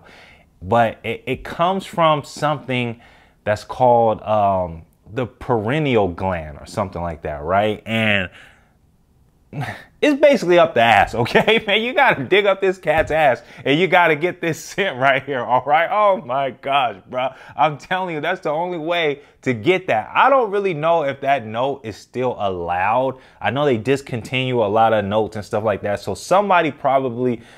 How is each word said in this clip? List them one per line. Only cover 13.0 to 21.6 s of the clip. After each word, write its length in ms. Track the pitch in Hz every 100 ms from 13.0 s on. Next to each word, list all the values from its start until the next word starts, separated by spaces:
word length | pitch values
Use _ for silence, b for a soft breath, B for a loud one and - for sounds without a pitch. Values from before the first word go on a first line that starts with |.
| -
ass 300 | 156 147 120 B B 131
and 140 | 147
you 80 | 180
gotta 280 | 180 170 147
get 260 | 175 -
this 180 | 165 -
<laughs> 40 |
scent 340 | - - 190 127
right 260 | 135 135
here, 180 | 135 135
all 220 | 110 127 127
right? 240 | 151 165
Oh 300 | 202 208 190
my 300 | 120 131 139
gosh, 460 | 104 135 139 123 98 120
bro. 200 | 127 127 B B -
I'm 220 | 156 143
telling 380 | - 185 185 156
you, 60 |
that's 200 | 160 185
the 100 | 165
only 260 | 147 180 175
way 440 | 156 175 156 143 B B
to 120 | 135
get 340 | 110 117 185 180
that. 240 | 110 -
I 160 | - 240
don't 220 | 277 220
really 220 | 202 196
know 300 | 151 160 170
if 180 | 139 127
that 240 | 135 139 110
note 360 | 113